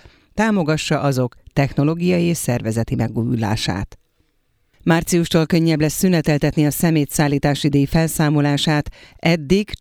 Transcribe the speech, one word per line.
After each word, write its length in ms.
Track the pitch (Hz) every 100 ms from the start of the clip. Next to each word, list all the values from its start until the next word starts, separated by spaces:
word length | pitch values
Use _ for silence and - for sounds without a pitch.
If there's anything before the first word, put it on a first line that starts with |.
| - _ _
támogassa 680 | - 220 202 151 156 - 156
azok 340 | 143 127 123 - -
technológiai 720 | - 139 - 147 170 175 175
és 120 | 170 170
szervezeti 580 | - 120 110 110 113
megújulását. 1040 | 127 113 117 120 117 107 110 - 95 - - _ _ _ _ _ _ _ _
Márciustól 640 | - 165 160 175 170 165 156
könnyebb 340 | 170 165 156
lesz 120 | 151
szüneteltetni 760 | - 190 170 165 147 151 151 147
a 40 |
szemétszállítási 1000 | - 175 156 139 - 147 143 147 139 147
díj 160 | 143
felszámolását. 1080 | 139 165 160 - 151 151 143 143 - 147 - - - -
Eddig 540 | 165 170 139 196 208 -